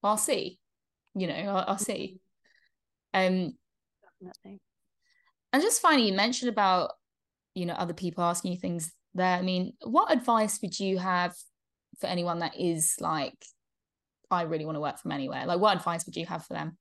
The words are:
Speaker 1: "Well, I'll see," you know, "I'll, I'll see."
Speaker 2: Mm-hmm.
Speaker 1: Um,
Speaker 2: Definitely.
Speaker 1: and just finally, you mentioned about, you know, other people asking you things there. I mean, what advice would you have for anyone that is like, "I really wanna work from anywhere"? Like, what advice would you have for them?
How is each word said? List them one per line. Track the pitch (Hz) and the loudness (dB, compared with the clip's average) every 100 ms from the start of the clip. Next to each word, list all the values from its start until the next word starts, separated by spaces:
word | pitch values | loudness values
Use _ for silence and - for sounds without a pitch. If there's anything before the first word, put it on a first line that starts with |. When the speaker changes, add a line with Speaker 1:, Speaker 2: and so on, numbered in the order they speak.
Speaker 1:
"Well, | 202 | 2
I'll | 214 | 0
see," | - 156 - - _ _ _ _ _ 196 | 2 0 -2 -12 _ _ _ _ _ -6
you | 180 | -4
know, | |
"I'll, | 143 202 196 - | -4 -2 -2 0
I'll | 202 | -2
see." | - 202 196 185 _ _ _ _ _ _ _ _ _ | -2 -4 -8 -12 _ _ _ _ _ _ _ _ _
Speaker 2:
Mm-hmm. | 196 185 185 180 | 2 4 2 0
Speaker 1:
Um, | - _ _ _ _ _ _ | -6 _ _ _ _ _ _
Speaker 2:
Definitely. | 180 - 196 196 _ _ _ _ _ _ _ _ _ | -20 -20 -20 -20 _ _ _ _ _ _ _ _ _
Speaker 1:
and | 262 | 2
just | 381 466 | 4 4
finally, | 349 294 220 | 6 6 4
you | |
mentioned | 190 220 247 247 | 4 2 0 -2
about, | 214 196 185 160 - _ _ _ _ _ | 2 4 4 2 -6 _ _ _ _ _
you | - 175 | -6 -4
know, | |
other | - 175 | -2 -4
people | 165 185 170 | -4 -6 0
asking | 175 175 190 | 0 0 -4
you | 180 | -4
things | 185 170 160 _ _ | -4 -4 -6 _ _
there. | 185 185 180 | 0 2 2
I | |
mean, | 185 185 185 - | 2 0 -2 -6
what | - 269 427 | 0 2 4
advice | 302 247 226 214 - | 2 4 2 2 -2
would | 190 - | -6 -4
you | 196 190 | -2 0
have | 185 180 180 - - _ _ _ _ - | 0 0 0 -4 -20 _ _ _ _ -8
for | - | -4
anyone | 180 175 170 | -2 -2 -2
that | 165 - | -4 -2
is | 180 165 160 - | -2 0 0 -2
like, | 170 156 139 - - _ _ _ _ _ _ _ _ | -2 -2 -4 -8 -20 _ _ _ _ _ _ _ _
"I | 180 | 0
really | 165 160 156 | 0 -2 -4
wanna | 156 | -4
work | 147 - | -4 -6
from | - | -6
anywhere"? | 143 135 - 160 | -4 -4 -4 -2
Like, | 175 | 4
what | 208 185 | 4 4
advice | 175 165 - | 0 -4 -4
would | |
you | - 165 | -6 -6
have | 170 - | -8 -8
for | |
them? | 170 156 170 | -8 -8 -10